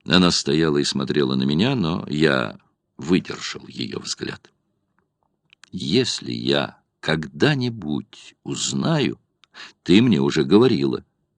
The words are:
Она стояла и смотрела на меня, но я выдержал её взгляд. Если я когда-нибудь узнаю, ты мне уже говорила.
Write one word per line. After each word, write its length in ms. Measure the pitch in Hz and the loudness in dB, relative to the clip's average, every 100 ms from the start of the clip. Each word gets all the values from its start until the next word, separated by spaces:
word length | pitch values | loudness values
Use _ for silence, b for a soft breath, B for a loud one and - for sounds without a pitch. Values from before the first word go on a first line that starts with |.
Она 240 | - 90 87 | 2 4 4
стояла 480 | - 71 78 80 71 | 2 0 0 2 0
и 60 | |
смотрела 520 | 69 67 67 73 65 | -2 -4 -2 0 0
на 80 | 65 | 0
меня, 300 | 65 76 123 | 0 2 0
но 320 | 131 78 104 - | 0 -2 -4 -4
я 480 | 76 78 65 52 - _ _ _ - | 0 2 2 -4 -10 _ _ _ -8
выдержал 680 | - - - 65 - - 67 | 0 0 -2 -10 -10 -12 -14
её 320 | 65 60 - | -12 -10 -10
взгляд. 520 | - - 65 - _ _ _ _ _ _ _ _ _ _ _ _ _ | -10 -10 -10 -10 _ _ _ _ _ _ _ _ _ _ _ _ _
Если 640 | - 67 117 117 - 62 | -10 -2 0 0 -4 -8
я 440 | 58 62 71 62 - _ _ | -6 -2 -2 -2 -10 _ _
когда-нибудь 1400 | - 82 78 73 135 139 123 113 76 69 - - - - | -4 -4 -4 0 0 0 -4 -6 -6 -6 -8 -18 -20 -16
узнаю, 760 | - 139 - 67 139 160 104 - _ _ _ B B B | -10 -8 -6 -4 -2 0 -2 -4 _ _ _ B B B
ты 180 | - 98 | 4 6
мне 180 | 127 76 | 6 4
уже 240 | 69 78 | 2 0
говорила. 600 | 69 101 127 80 67 60 - _ _ | 4 6 6 2 0 -4 -10 _ _